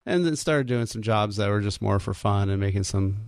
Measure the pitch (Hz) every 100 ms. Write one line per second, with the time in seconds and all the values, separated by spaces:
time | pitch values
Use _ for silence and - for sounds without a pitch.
0 | - 180 170 151 - 151 127 120 117 113
1 | 107 107 104 101 101 104 101 - 104 98
2 | 104 95 107 101 98 98 98 98 95 101
3 | 95 101